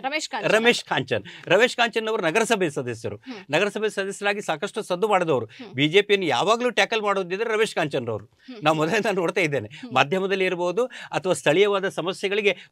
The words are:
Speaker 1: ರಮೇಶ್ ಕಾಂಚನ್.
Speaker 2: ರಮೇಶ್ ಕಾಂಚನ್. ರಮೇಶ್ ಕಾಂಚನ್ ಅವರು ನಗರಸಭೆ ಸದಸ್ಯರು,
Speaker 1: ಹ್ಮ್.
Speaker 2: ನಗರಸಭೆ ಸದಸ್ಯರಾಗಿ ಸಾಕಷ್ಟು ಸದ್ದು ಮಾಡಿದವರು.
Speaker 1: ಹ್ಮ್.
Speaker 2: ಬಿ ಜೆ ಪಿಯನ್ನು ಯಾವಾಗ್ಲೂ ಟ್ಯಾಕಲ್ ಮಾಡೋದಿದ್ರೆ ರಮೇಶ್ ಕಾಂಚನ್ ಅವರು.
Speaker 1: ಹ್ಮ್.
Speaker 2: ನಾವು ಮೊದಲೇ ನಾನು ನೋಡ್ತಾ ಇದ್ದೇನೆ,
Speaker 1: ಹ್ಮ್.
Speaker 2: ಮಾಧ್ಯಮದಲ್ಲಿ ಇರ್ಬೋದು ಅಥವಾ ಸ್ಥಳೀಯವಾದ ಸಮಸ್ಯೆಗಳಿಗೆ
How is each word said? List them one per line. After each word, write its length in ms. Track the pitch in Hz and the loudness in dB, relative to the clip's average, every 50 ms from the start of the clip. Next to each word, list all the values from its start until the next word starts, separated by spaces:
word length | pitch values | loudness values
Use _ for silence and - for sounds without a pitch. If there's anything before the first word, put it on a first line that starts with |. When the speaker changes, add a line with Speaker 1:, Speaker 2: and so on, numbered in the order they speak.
Speaker 1:
ರಮೇಶ್ 280 | 226 269 294 311 - - | -8 -6 -6 -6 -6 -6
ಕಾಂಚನ್. 220 | - 233 185 160 | -6 -2 0 2
Speaker 2:
ರಮೇಶ್ 340 | 190 220 226 240 233 - - | 2 4 4 4 2 2 0
ಕಾಂಚನ್. 400 | - 180 147 123 - 127 104 107 - - - - | -4 -4 -4 -2 -2 -4 -4 -4 -8 -16 -8 0
ರಮೇಶ್ 300 | - 165 202 233 240 - | 2 4 4 4 4 2
ಕಾಂಚನ್ 320 | - 240 233 - 233 220 220 | 0 -2 0 0 -2 -2 -2
ಅವರು 140 | 220 220 | -2 0
ನಗರಸಭೆ 480 | 185 160 156 220 226 202 233 196 180 151 | 0 0 2 2 2 2 2 0 0 0
ಸದಸ್ಯರು, 460 | - 151 127 120 117 113 - 107 104 | -2 -4 -6 -6 -6 -6 -6 -8 -8
Speaker 1:
ಹ್ಮ್. 360 | 107 - 269 247 196 185 - | -10 -12 -12 -14 -14 -6 -2
Speaker 2:
ನಗರಸಭೆ 380 | 139 160 208 202 - 208 214 214 | 0 0 0 0 -2 -2 -4 -4
ಸದಸ್ಯರಾಗಿ 520 | 202 202 190 196 196 - 202 202 208 208 | -2 -4 -6 -6 -6 -4 -2 -2 -2 -2
ಸಾಕಷ್ಟು 400 | - - 160 147 202 196 - 220 | -4 -4 -4 -4 -6 -6 -6 -6
ಸದ್ದು 260 | 196 - 185 175 202 214 | -6 -4 -2 -2 2 2
ಮಾಡಿದವರು. 380 | 208 185 180 160 143 123 110 | 2 2 4 2 2 0 0
Speaker 1:
ಹ್ಮ್. 280 | - - - 254 196 175 | -4 -8 -14 -18 -8 -2
Speaker 2:
ಬಿ 140 | 123 143 156 | 0 2 4
ಜೆ 140 | 165 202 | 4 4
ಪಿಯನ್ನು 240 | 202 - 208 196 190 | 4 4 2 2 2
ಯಾವಾಗ್ಲೂ 440 | 151 123 120 151 190 226 233 247 247 | 2 0 2 2 2 2 2 0 0
ಟ್ಯಾಕಲ್ 320 | 220 - 196 - 233 220 | 0 0 0 0 0 -2
ಮಾಡೋದಿದ್ರೆ 520 | 208 208 202 196 190 170 185 196 226 226 220 | 0 0 0 0 -2 -4 -4 -4 -4 -2 0
ರಮೇಶ್ 200 | 214 220 - - | 0 0 0 0
ಕಾಂಚನ್ 340 | 196 165 151 156 139 120 117 | -2 -2 -2 -2 -4 -4 -4
ಅವರು. 160 | 113 101 107 | -6 -6 -8
Speaker 1:
ಹ್ಮ್. 320 | - _ _ _ - 254 208 | -12 _ _ _ -20 -10 -2
Speaker 2:
ನಾವು 140 | 147 151 160 | 2 2 2
ಮೊದಲೇ 220 | 156 151 160 226 214 | 2 2 2 2 0
ನಾನು 220 | 196 226 190 190 | 0 0 0 0
ನೋಡ್ತಾ 200 | 175 165 180 208 | 0 0 2 0
ಇದ್ದೇನೆ, 280 | 185 180 143 127 107 104 | 0 2 0 -2 -4 -6
Speaker 1:
ಹ್ಮ್. 240 | - - - 240 | -10 -16 -10 0
Speaker 2:
ಮಾಧ್ಯಮದಲ್ಲಿ 520 | 165 131 139 143 180 190 190 190 196 190 185 | 2 2 2 2 2 -2 0 0 0 0 0
ಇರ್ಬೋದು 420 | 185 185 170 175 180 175 202 247 | -2 -2 -2 -2 -2 -2 -2 -2
ಅಥವಾ 460 | 247 - - - - - 151 - 185 | -2 -6 -10 -12 -8 -6 -4 -2 -2
ಸ್ಥಳೀಯವಾದ 560 | 170 - - 156 147 180 202 208 202 196 185 190 | -2 0 2 4 4 6 4 4 2 0 -2 -4
ಸಮಸ್ಯೆಗಳಿಗೆ 680 | - - 156 170 170 - - 190 196 214 208 196 185 - - - | -4 -4 -4 -4 -4 -4 -4 -4 -2 0 0 0 0 -2 -6 -20